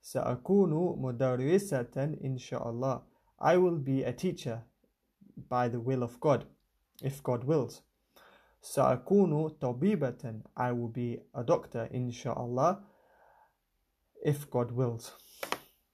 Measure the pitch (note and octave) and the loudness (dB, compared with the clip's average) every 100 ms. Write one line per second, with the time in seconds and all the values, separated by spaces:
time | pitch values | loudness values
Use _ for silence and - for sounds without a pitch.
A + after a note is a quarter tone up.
0 | - C3 - B2 - G3 F#3 D#3 F3+ D#3 | -6 -2 -2 -2 4 4 6 4 0 -2
1 | C3 A#2+ C3 B2+ C3+ F#3+ G3+ C#3 A#2+ C#3 | -4 0 0 2 4 2 2 -2 -2 -2
2 | C#3+ D3+ C3+ C3 - B2+ A#2 A#2 C3+ B2 | -4 -2 -4 -6 -6 -6 -4 -2 -2 -2
3 | - _ _ _ C#3+ F3+ F3+ E3+ C3 C3+ | -6 _ _ _ 4 6 4 2 0 0
4 | B2 A#2+ F#3 F3 B2+ A2+ A2+ _ _ _ | 0 -2 -4 -2 -6 -8 -10 _ _ _
5 | _ _ - - - B2 B2 A#2+ A#2+ C3 | _ _ -20 -20 -4 0 0 0 -2 -2
6 | A#2+ - D#3 B2+ - _ _ _ _ - | -2 0 2 2 0 _ _ _ _ -8
7 | C3+ C#3 - A#2+ B2+ D#3+ A#2 - _ _ | -8 -6 -4 -2 2 0 0 -8 _ _
8 | _ _ - _ _ _ - - B2+ B2+ | _ _ -20 _ _ _ -6 2 2 2
9 | - G3 F3+ D3+ D#3 D#3 B2+ B2 F#3 G3+ | 4 4 6 2 -2 -2 -4 0 0 2
10 | C3+ A#2 A#2+ A2 - - B2 B2 A#2+ A#2+ | -2 -4 -10 -10 -12 -4 -2 -2 -4 -4
11 | A#2+ A#2 - C3+ A#2+ F3 - A#2+ A2+ B2 | -4 -6 -10 -6 0 0 0 -8 -6 -4
12 | B2 A#2 - - A#2+ B2 D#3+ G3 - _ | -6 -6 -6 -4 -4 2 2 2 -8 _
13 | _ _ _ _ _ _ _ _ _ _ | _ _ _ _ _ _ _ _ _ _
14 | _ - D3+ C#3+ - B2+ A#2 A#2+ B2+ A#2 | _ -4 -2 -2 -2 -2 -2 0 0 -2
15 | - - - - - - - _ _ | -10 -20 -20 -14 -8 -8 -8 _ _